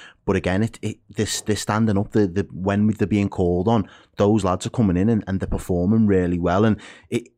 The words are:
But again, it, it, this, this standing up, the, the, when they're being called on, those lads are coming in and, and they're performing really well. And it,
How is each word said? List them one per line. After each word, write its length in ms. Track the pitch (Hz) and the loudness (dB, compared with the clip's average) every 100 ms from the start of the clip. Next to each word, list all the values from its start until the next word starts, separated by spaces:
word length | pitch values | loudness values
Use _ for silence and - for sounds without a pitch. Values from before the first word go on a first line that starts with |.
| - _ - | -20 _ -2
But 100 | 95 | -2
again, 260 | 90 92 | 0 -2
it, 160 | 110 - | -2 -4
it, 180 | 107 - _ | -10 -12 _
this, 300 | - 104 - | -6 -4 -4
this 200 | - 104 | -4 -4
standing 380 | - 107 110 98 | -2 0 2 0
up, 140 | 104 | 0
the, 160 | 113 98 | 0 0
the, 180 | 87 82 | 0 -6
when 340 | 67 95 101 107 | -4 -2 2 0
they're 220 | 104 98 | 0 0
being 220 | 104 98 | 0 0
called 360 | - 90 90 95 | 0 0 0 2
on, 240 | 117 92 - _ - | 0 -2 -10 _ 0
those 280 | 101 107 | 2 2
lads 200 | 92 92 113 | 2 -2 -4
are 40 | |
coming 260 | - 104 87 | 0 2 2
in 120 | 104 | 2
and, 160 | 110 - | 0 -2
and 140 | 95 | -6
they're 80 | - | -4
performing 580 | - - 90 90 113 107 | -6 -4 -2 2 2 4
really 320 | 95 87 87 | 2 2 0
well. 260 | 85 92 | 0 2
And 160 | 113 98 - - _ | 2 0 -6 -20 _
it, 200 | 120 - | -8 -8